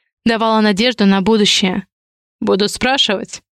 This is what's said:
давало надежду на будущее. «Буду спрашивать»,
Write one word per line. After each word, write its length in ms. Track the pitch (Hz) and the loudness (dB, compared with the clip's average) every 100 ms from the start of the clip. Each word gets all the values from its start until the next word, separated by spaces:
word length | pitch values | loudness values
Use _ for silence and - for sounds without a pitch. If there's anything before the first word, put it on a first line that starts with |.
| _ _ | _ _
давало 360 | 226 226 220 220 | -2 0 0 2
надежду 460 | 214 190 247 - 202 | 2 2 0 2 2
на 160 | 196 | 2
будущее. 640 | 190 220 202 - 185 185 - _ _ _ _ - | 2 2 2 0 -2 -4 -8 _ _ _ _ -8
«Буду 280 | 214 196 202 | -2 0 -2
спрашивать», 720 | - 247 269 - 190 - - _ | -2 -2 0 0 -2 -8 -16 _